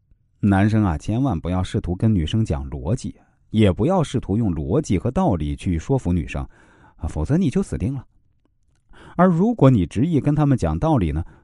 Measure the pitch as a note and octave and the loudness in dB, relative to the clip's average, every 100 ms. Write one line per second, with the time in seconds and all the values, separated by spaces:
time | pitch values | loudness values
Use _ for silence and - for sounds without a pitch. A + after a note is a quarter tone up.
0 | _ _ _ - G#2 G2 G#2 G#2+ G2+ D2+ | _ _ _ -2 2 4 4 2 0 -2
1 | - A2 C3+ F2 D#2+ F#2 F#2 G#2 - F2+ | -4 -2 -2 -2 -2 -4 -2 -4 -4 0
2 | A2 G2+ D#2 - A2 C#2 C2+ C#2+ C2+ A2+ | 2 2 0 -2 -2 -4 -6 -8 -4 -4
3 | - - _ _ - G#2+ G#2 F2 C3 F#3+ | -6 -12 _ _ -4 2 4 4 0 0
4 | D3 A#2 - G#2 A2 D#2+ C#2+ B2+ - F2 | 0 -4 -2 -2 0 -2 -2 -2 0 -2
5 | - G2 F3+ E2+ D2 C#2+ F#2+ E2 - C3+ | 0 0 0 0 -2 -4 -4 -4 -2 -2
6 | F2 F2 - - C2 - _ _ - - | 0 -2 -2 -8 -10 -16 _ _ -20 -12
7 | - - D#2 F3 E3+ F#3+ G3 - G2 C#3 | -8 -6 -2 0 0 -2 -4 -4 -6 -6
8 | - _ _ _ _ _ _ _ _ - | -12 _ _ _ _ _ _ _ _ -20
9 | - - F#3 D#3+ G#3+ A#3 C3+ A#2+ F2+ - | -8 2 2 4 0 6 6 6 2 -2
10 | D#3+ D3 C#3+ D3 C#3+ B2+ E2 D#2+ D#3+ C#3 | 0 0 0 2 2 2 0 0 0 0
11 | E2 D2 - - | 0 -2 -6 -14